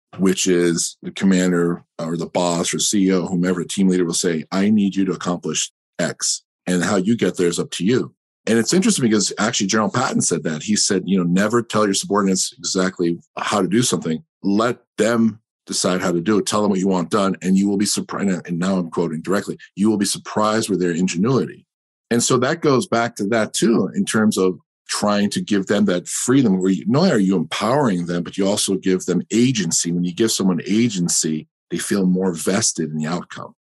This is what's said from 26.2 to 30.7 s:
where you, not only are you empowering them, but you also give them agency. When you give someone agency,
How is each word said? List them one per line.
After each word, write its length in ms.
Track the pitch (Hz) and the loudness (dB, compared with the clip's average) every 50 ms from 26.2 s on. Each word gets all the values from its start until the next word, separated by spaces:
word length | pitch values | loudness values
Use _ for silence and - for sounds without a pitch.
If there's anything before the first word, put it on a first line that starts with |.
| - - 123 139 135 110 95 92 | 0 2 4 4 4 4 2 2
where 100 | 90 95 | 2 2
you, 140 | 95 90 - | 0 0 0
not 140 | 95 120 143 | 0 2 2
only 100 | 180 196 | 4 4
are 80 | 147 113 | 4 4
you 160 | 98 92 98 | 2 2 2
empowering 720 | 95 - - - - 104 107 127 147 147 120 95 87 87 | 0 -2 -4 -4 -4 -2 0 2 2 2 2 0 0 -2
them, 160 | 82 90 87 87 | -4 -4 -4 -4
but 160 | - - - | -6 -4 -2
you 80 | 101 | 0
also 300 | 98 104 104 - - 98 | 0 0 0 0 0 -2
give 300 | 90 - 95 92 92 - | 0 0 0 0 0 0
them 160 | - 87 90 90 - - | 0 -2 -2 -2 0 2
agency. 580 | 110 120 131 131 110 92 85 85 - - 85 | 2 2 4 2 0 -2 -2 -2 -2 -2 -2
When 140 | 85 87 87 | -2 -2 -2
you 100 | 90 85 | -2 0
give 160 | - 113 110 | 0 0 0
someone 300 | - - 104 95 90 80 - | 0 0 0 0 0 0 -2
agency, 840 | - | 0